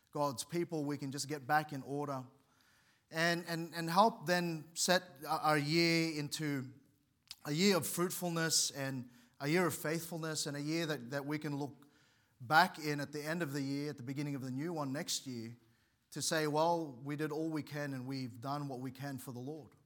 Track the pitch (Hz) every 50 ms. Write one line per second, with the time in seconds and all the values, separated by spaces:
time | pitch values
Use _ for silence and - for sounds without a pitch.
0 | _ _ - 151 147 143 127 107 - - 170 170 170 - 170 156 143 143 147 135
1 | 147 135 139 143 139 131 151 147 127 120 151 156 151 151 - 135 117 123 143 147
2 | 147 143 139 131 127 123 - _ _ _ _ _ _ _ _ _ _ _ _ _
3 | _ - 156 160 165 170 170 170 180 170 170 165 170 165 165 170 165 165 170 190
4 | 214 226 226 - 151 156 180 175 175 170 165 156 147 - - - - 185 180 180
5 | 180 - - - 151 147 156 151 - 156 151 151 143 147 160 170 170 165 165 165
6 | 165 165 156 151 147 143 - - 156 147 143 135 127 127 - - _ _ _ _
7 | _ _ _ _ _ - - _ - 147 147 160 190 208 190 165 127 - - 170
8 | 175 185 175 - 180 175 165 165 160 160 156 - - - - 143 135 135 135 127
9 | 123 - - - - _ _ - 139 147 160 185 180 156 - - - 151 165 165
10 | 170 - 170 160 160 160 156 151 - 156 143 143 143 151 160 170 170 151 151 127
11 | 117 120 143 139 135 147 151 151 156 151 143 139 143 135 - - - _ _ _
12 | _ _ _ _ _ _ _ - 127 117 156 160 180 190 - - 151 151 147 147
13 | 139 139 147 147 143 156 165 175 170 139 139 147 135 135 139 143 147 151 143 -
14 | 117 135 131 147 147 147 139 135 131 131 127 135 151 180 170 156 143 131 131 151
15 | 180 - - - - 139 123 117 110 117 117 - _ _ _ _ _ _ _ _
16 | _ - - 156 139 - 170 156 156 151 147 151 160 170 175 165 165 143 123 113
17 | 139 143 151 143 156 147 147 160 160 165 156 151 143 - 147 147 147 143 135 127
18 | 123 131 135 131 131 123 107 113 120 135 143 147 143 139 131 123 131 131 123 -
19 | 139 143 135 120 - 139 117 123 123 139 160 156 117 - - - _